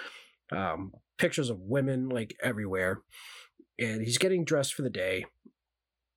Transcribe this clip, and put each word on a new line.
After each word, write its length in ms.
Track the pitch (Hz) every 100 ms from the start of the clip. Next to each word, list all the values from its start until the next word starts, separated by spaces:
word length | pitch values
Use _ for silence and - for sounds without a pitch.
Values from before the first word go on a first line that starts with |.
| - - - _ -
Um, 420 | 85 95 87 98 - _ -
pictures 300 | 175 160 127
of 100 | 101
women, 480 | 95 135 135 131 131
like, 260 | 123 110 -
everywhere. 600 | 127 107 104 92 92 104 - - - - - - - -
And 240 | 117 110
he's 160 | 110 120
getting 260 | 185 185
dressed 300 | 160 156 131
for 80 | -
the 80 | 131
day. 360 | 101 92 95 - _ - _ _ _ _ _ _